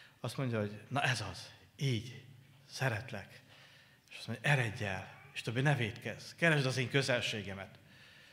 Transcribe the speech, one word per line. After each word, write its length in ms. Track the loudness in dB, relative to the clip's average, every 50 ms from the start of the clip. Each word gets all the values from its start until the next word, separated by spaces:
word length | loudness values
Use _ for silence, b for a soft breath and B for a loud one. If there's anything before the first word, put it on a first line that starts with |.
| B B B B
azt 160 | -6 -6 -2
mondja, 220 | -2 -2 0 2 2
hogy 220 | 0 0 -2 -6 -8 -2
"Na 140 | 0 2 4
ez 220 | 4 2 2 0 -4
az, 200 | -6 -8 -12 -14 -16 -20 -20 -16 -6
így, 460 | 0 2 2 2 2 0 -4 -10 -14 -16 -18 -20 -20 -20 -20 -20 -20 -20 -12
szeretlek." 720 | -6 -2 0 0 0 0 -4 -6 -8 -8 -8 -10 -16 -20 -20 B B B B B B B B B B B B B
És 60 | -16 -12
azt 80 | -8
mondja, 240 | -8 -6 -2 2 2
"Eredj 340 | 4 4 4 2 0 -2 -2
el, 360 | -2 -2 -4 -6 -8 -14 -18 -18 -14 -10
és 100 | -8 -4
többé 180 | -2 0 2
ne 160 | 4 4 4
vétkezz, 560 | 4 2 -2 -2 -4 -8 -8 -8 -8 -10 -12 -4
keresd 340 | 2 4 4 6 6 4
az 100 | 2 2
én 140 | 2 0 2
közelségemet." 880 | 4 4 4 6 4 4 2 0 -2 -2 -4 -4 -6 -8 -8 -12 -14 -20 B B B B B B B B B B